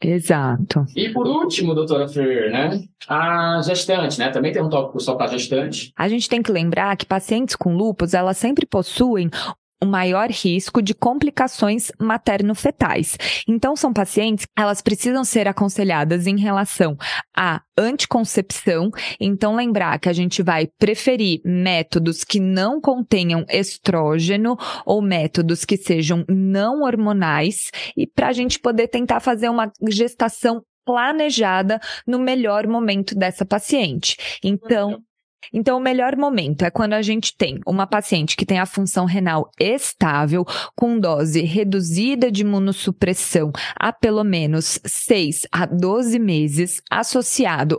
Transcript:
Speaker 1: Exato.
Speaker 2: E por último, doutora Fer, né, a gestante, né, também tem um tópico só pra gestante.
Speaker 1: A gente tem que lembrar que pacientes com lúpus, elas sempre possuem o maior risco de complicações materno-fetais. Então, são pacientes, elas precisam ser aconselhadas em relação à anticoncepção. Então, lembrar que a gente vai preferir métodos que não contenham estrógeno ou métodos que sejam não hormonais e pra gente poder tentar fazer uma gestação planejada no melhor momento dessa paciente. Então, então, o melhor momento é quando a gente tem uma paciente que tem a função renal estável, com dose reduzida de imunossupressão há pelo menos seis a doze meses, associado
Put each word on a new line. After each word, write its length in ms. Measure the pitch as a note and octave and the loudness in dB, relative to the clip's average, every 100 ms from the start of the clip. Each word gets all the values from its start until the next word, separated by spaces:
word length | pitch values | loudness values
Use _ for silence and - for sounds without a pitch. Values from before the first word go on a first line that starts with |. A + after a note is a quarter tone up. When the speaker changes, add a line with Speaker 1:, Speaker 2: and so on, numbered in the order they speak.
Speaker 1:
Exato. 840 | E3 F3 D#3+ D#3+ C3+ B2+ G3 D3+ C#3 | -2 0 2 0 2 -2 0 0 -2
Speaker 2:
E 140 | - A3+ | -2 -4
por 180 | A#3+ A#3+ | -2 0
último, 480 | D#4 B3+ F#3 F3 | 0 -2 -2 0
doutora 320 | D#3 D#3 D3 C#3+ | 0 0 0 0
Fer, 460 | C#3+ C3 B2 A2 | 0 0 0 0
né, 300 | A#2+ D#3 G3 - _ - | 0 -2 -4 -8 _ -4
a 540 | D3+ E3 E3+ E3+ E3+ | -2 0 0 0 0
gestante, 540 | D#3+ F3+ - F#3 D3 - | 0 -2 0 0 -2 -2
né, 100 | C3+ | -2
também 240 | C3 D3 | -2 -2
tem 100 | D3+ | 0
um 60 | D#3+ | 0
tópico 320 | D3 C3+ C3 | 0 -2 -4
só 140 | B2+ | -4
pra 140 | - - | -2 -2
gestante. 600 | B2 A#2+ C3 D3 - - - | -4 -2 -2 -2 -8 -12 -4
Speaker 1:
A 120 | F3 | -2
gente 200 | A#3 G#3+ | -2 -2
tem 140 | A#3+ | -2
que 100 | A#3 | 0
lembrar 420 | F#3 E3+ E3+ G3 G3 | 0 0 0 0 -2
que 80 | - | -2
pacientes 500 | F#3+ - G#3+ - - | -4 -2 -2 -2 -2
com 180 | F#3 | 0
lúpus, 380 | E3+ A3 G3 E3+ | 2 0 0 0
elas 240 | F#3 F#3 F#3+ | 0 0 0
sempre 300 | A#3 C#4 D#4+ | 0 0 0
possuem 640 | G3+ F3 - B3 G#3+ E3+ - - - _ _ | -2 -2 0 2 2 0 -4 -10 -12 _ _
o 40 | G3 | 0
maior 440 | G3 F#3 F#3 A3+ | 2 2 2 0
risco 500 | G#3 F#3+ C4 - - | 0 0 0 0 0
de 140 | G3+ | 0
complicações 1000 | A3 A#3+ C#4 C#4+ - C4 - G3+ A3 - - | 0 0 2 -2 0 -2 2 0 2 -2 -4
materno-fetais. 1160 | A3+ A3+ - - G#3 G#3+ - - F3+ - - - - - - | -2 0 0 2 0 2 0 0 0 0 -2 -2 -4 -4 0
Então, 300 | A3+ C4 D4 | 0 2 0
são 160 | C#4 | 0
pacientes, 540 | G#3 G3 - A3 G#3+ - - | 0 0 0 2 0 -2 -2
elas 240 | G#3 G3+ | 0 0
precisam 440 | - G#3+ B3 C4 | -2 0 0 0
ser 220 | B3+ A#3 G3 | 2 2 0
aconselhadas 800 | F#3+ G3+ G3 G3 D#3+ D3+ F3 F3 | 0 -2 0 0 2 2 0 0
em 120 | G3+ | 2
relação 580 | G#3 G3 G3+ - E3 C#3+ - - - - | 2 0 0 0 0 0 -6 -8 -6 -2
à 240 | F#3 D#3+ - - | 0 -2 -2 -2
anticoncepção. 1120 | A3 C#4 - A#3+ A3+ - F#3+ - - E3 F#3+ - - - | 0 -2 0 0 2 0 -2 -4 0 0 0 -4 -10 -4
Então, 340 | G3 G3 G#3 | -2 0 0
lembrar 440 | A3+ A#3+ G#3 E3+ D3+ | 0 0 0 0 0
que 100 | F3+ | 0
a 40 | |
gente 280 | F3 F3+ - | 0 0 0
vai 260 | F3+ E3 D#3 - | 0 2 0 0
preferir 640 | G3+ G#3+ - B3+ G#3 D#3+ | 0 2 0 2 2 0
métodos 800 | F3 F3+ F3+ F3 D#3+ E3+ E3 E3 | 0 0 2 0 0 0 0 -2
que 160 | - G#3+ | -2 0
não 400 | F#3+ F#3 G3 D4 | 2 2 0 0
contenham 640 | D4 B3 A#3+ G#3 F3 E3 E3 | 0 0 0 0 2 0 0
estrógeno 1040 | F#3 G3 - - F3 D3+ D#3+ E3 G3+ A3+ A#3+ - - - | -2 -2 -2 0 2 2 2 2 2 0 -2 -6 -10 0
ou 160 | G#3 | 0
métodos 640 | G3+ F3 D#3 - E3 E3+ - | 2 2 0 0 0 0 0
que 100 | G3 | -2
sejam 480 | - E3+ D#3 E3+ D#3+ | 2 0 2 0 0
não 520 | F#3+ F#3+ G3 G#3 C#4+ | 0 2 2 0 0
hormonais 880 | C#4 A3+ G#3+ G3+ E3+ D3 D#3+ G#3 - - - | 0 0 0 2 2 2 0 -2 -6 -8 -10
e 120 | - - | -4 -4
pra 260 | - B3 | 0 0
gente 260 | B3 B3 - | 0 -2 -2
poder 300 | B3 A3+ A#3 | 0 0 0
tentar 320 | A#3+ B3 A#3 | 0 0 0
fazer 300 | C4 A3+ A#3 | 0 0 0
uma 200 | A#3 A3 - A3 | 0 -2 -2 -2
gestação 720 | G#3 A#3+ - A3+ - A#3+ A#3 - _ - | 0 0 0 -2 0 -2 -2 -8 _ -2
planejada 920 | B3 B3+ D#4 D4+ A#3+ G#3 F#3 F#3+ A3 - - - | 0 0 0 0 0 2 2 0 -2 -6 -10 -4
no 120 | B3+ | -2
melhor 480 | B3+ C4 A3+ G#3 G#3+ | 0 0 0 0 0
momento 480 | A3+ A3+ G3 F#3+ | 0 0 0 -2
dessa 300 | G3+ F#3 - | -2 -2 -2
paciente. 720 | F#3+ G#3 - C#4+ F#3 C3 - - - - | -2 -2 0 0 0 -2 -4 -6 -8 -6
Então, 560 | F#3+ G3+ A3+ A#3 G3+ G#3+ - _ _ _ - | -2 -2 0 0 0 -4 -12 _ _ _ -6
então, 240 | A3 A#3 B3+ | -2 0 2
o 40 | |
melhor 360 | C4 B3+ B3 C4+ | 2 2 0 0
momento 480 | C#4+ A#3+ D3 D3 | 0 0 -2 0
é 60 | F3 | 0
quando 240 | - G#3+ | 0 0
a 80 | G#3+ | 0
gente 340 | G#3 A3 - - | 0 -2 -4 -2
tem 240 | E3+ C3+ - | -4 -2 -2
uma 200 | F#3+ F#3+ | -2 0
paciente 480 | G#3 - F3 D#3 | -2 0 0 0
que 120 | - G3 | -2 0
tem 120 | F#3+ | 0
a 60 | |
função 400 | F#3 - G3 - | 0 -2 0 0
renal 460 | F3+ F#3+ F3+ D#3+ - _ | 2 2 2 0 -2 _
estável, 800 | F#3+ C4 - - E3 C#3+ D3 F3 F3+ - - | 0 2 -2 0 2 2 2 2 0 -6 -10
com 240 | - A#3+ A#3 | -2 0 2
dose 440 | F#3 D3+ D#3+ D#3+ | 2 2 2 2
reduzida 920 | E3 F#3 G3+ G3 E3+ E3 A#3 C4+ B3 | 0 0 2 0 0 0 0 2 2
de 80 | G3+ | 2
imunossupressão 1120 | G#3 G3+ G3 F#3+ - F3+ F3+ F#3 - F3 D3+ C#3+ - - | 2 2 0 0 -2 0 0 0 2 2 0 -4 -10 -2
há 160 | G#3+ | -2
pelo 320 | - A3+ G#3+ | 2 2 2
menos 560 | G#3+ F3 D3+ D#3 D#3 - G3+ | 2 2 2 0 0 -4 -4
seis 560 | - - G#3+ D#3 - - | -4 0 2 2 -2 -2
a 140 | D#3+ F3+ | -2 0
doze 520 | F3 F#3 G#3+ A#3+ A#3 | 0 0 0 0 0
meses, 640 | A3 D#3+ D3+ D3 F3 - - | 2 2 2 0 -2 -4 -2
associado 880 | G3 A#3 C4 A#3+ - A3+ D#3 D3 | -2 0 0 0 0 0 0 0